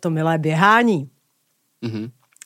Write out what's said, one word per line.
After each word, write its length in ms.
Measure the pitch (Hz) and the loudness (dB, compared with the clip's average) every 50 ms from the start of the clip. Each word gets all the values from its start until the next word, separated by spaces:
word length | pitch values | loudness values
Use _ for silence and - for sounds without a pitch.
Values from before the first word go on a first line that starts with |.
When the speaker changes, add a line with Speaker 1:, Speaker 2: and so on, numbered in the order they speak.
Speaker 1:
to 100 | - 175 | -6 -4
milé 280 | 160 156 160 165 165 160 | -2 -2 0 0 -2 -2
běhání. 720 | 151 156 156 160 185 202 214 233 240 233 208 156 135 131 _ _ _ _ _ _ _ _ _ _ _ _ _ - - | -2 -2 0 2 4 4 4 4 4 2 0 0 -2 -8 _ _ _ _ _ _ _ _ _ _ _ _ _ -12 -10
Speaker 2:
Mhm. 280 | 117 110 107 107 120 123 _ _ _ _ _ - | -8 -8 -8 -10 -10 -14 _ _ _ _ _ -14